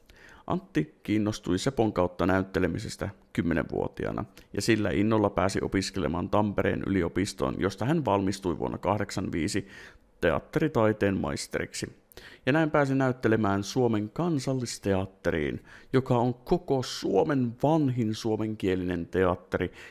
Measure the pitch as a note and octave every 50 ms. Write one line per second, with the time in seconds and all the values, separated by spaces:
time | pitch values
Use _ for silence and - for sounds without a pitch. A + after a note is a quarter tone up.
0 | - - - - - - - - - - F3 F3+ - - - D3+ D#3 - - _
1 | - - G#2 G#2+ G#2 G#2 G#2+ - - - F2+ F2+ - C#3 C3+ - A#2 G#2+ F#2+ F2+
2 | F2 F2 - - F2 F2+ F#2 F#2+ F#2 F#2+ - F2 F#2 F2 E2+ F#2 - - - -
3 | - G2+ - - _ _ - A#2 F#2 F2 D#2+ D#2 - - - G1+ G1+ - - -
4 | - G#1 G#1+ A1+ A#2 - - - - _ - - - - A2+ G#2+ G#2 F#2 D2+ E2+
5 | G2+ A2 A2+ A2 G#2 G2 - - F2 G2 - - - - - F#2+ F#2 - - G2
6 | D#2+ C2+ D#2+ F2 F#2 F#2+ G#2 G#2 G#2+ G#2 G2 - F#2+ F#2+ - - - - G2 F#2+
7 | E2 E2+ - - F2+ - - - C#2 C2 A1+ - D#2+ G2 - - G#2+ B2+ E3 F3
8 | C#3 G#2 G2+ G2 G2 F#2+ G2 - - F2+ D2+ G1+ A#1+ B1+ - - - F2 F#2+ -
9 | G2+ - - G2+ F#2 F2 F2 E2+ D2+ G2+ - G2+ - - - - - - - -
10 | _ _ _ _ - E2+ D2 C#2 - - - D#3 D#3+ D3+ - A#2+ A2 G#2+ G#2+ -
11 | G2+ G2+ F#2+ F#2 - C#2+ D2 - - - - - F2 - - - - - - -
12 | _ _ _ - - - - - - C3 C3+ D#3+ D#3+ D3+ D#3 D3+ C#3+ C3+ C3+ C3+
13 | C3+ C3 B2 B2+ - A2+ A2 A2 G#2+ G2 G2 G2 G2+ - - C3 B2 A#2 A2 G#2
14 | G#2 A2 - - E3 F3 D#3+ C3+ - C#3 C3 C3 A#2+ A#2 - - - G2+ G2 F#2
15 | F#2+ - - _ - E2+ D#2+ E2 D2 C2+ A#1+ - - - - - - - - C3
16 | B2+ - B2+ A#2+ A#2+ B2 B2 - - - F#3 E3+ - - C#3 C3 B2+ - - -
17 | - - G3 F#3+ E3 D#3 D3 C3+ B2 A#2+ A2+ - - C#3 D#3+ E3 D3 C3 B2 B2
18 | A#2 G#2+ A2 - - A2+ A2 G#2+ G#2+ A2 G#2+ G#2 - F#2 F#2 F#2 F2+ F2+ F2+ F2
19 | E2 - - F#2 F#2 F2+ F2+ - - - - F2 F2+ F2 - - - -